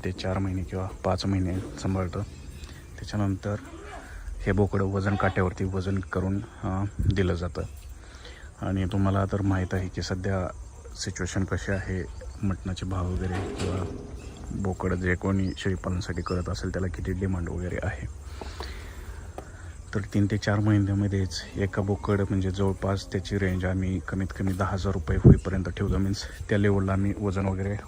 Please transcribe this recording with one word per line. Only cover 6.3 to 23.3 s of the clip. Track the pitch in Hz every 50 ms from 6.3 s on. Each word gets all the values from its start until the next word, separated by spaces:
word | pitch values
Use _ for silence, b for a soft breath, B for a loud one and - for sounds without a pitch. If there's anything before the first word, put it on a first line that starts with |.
| 98 101 107 - - - -
अ, | 92 92 95 101 101 - -
दिलं | - 95 95 98 92 90 87
जातं. | 85 90 85 - 90 90 - - - - - B B B B B B B B B B B B - -
आणि | 98 95 95 95 95
तुम्हाला | 90 101 98 98 95 98 98 98
तर | 92 101 95
माहीत | 95 98 95 92 92 - 95
आहे | 92 92
की | 90 - 87
सध्या | 85 - 95 90 92 98 95 92 90 - - - - - - - - - -
सिच्युएशन | - - 101 - - 90 - - 98 92
कशी | - 92 85 - 101
आहे, | 98 90 85 95 95 92 - - - - - - - - 104
मटणाचे | 95 90 - - 95 90 - 92
भाव | 92 95 92 90 90
वगैरे | 92 90 92 87 90 - - - -
किंवा | - - 92 92 95 - - - - - - - - - - - - - -
बोकडं | - - 98 92 90 - - 92 92
जे | 90 92 90 90
कोणी | 92 - 95 98 98 95 90 -
शेळीपालनासाठी | - - 98 92 - - 92 90 90 - - 85 90
करत | 85 - 90 90 87 90
असेल | 87 - - 95
त्याला | 90 87 95
किती | 90 - - - 95
डिमांड | 85 90 98 92 92 87 85 82
वगैरे | 82 87 90 87 - - -
आहे. | - - - - - - - B B B B B B B B B B B B B B B B B B B B B B B B B B B B B B B B - - -
तर | 104 101 - -
तीन | 104 101 101
ते | 110
चार | 101 - 107 101 107
महिन्यामध्येच | 104 107 107 101 98 98 101 101 104 98 98 95 95 90 - - - - -
एका | 107 101 92 - 107
बोकड | 95 101 98 - - 107 101 98
म्हणजे | 98 95 98 98 92 92
जवळपास | 92 98 98 95 92 - 95 95 98 92 - -
त्याची | - 98 87 -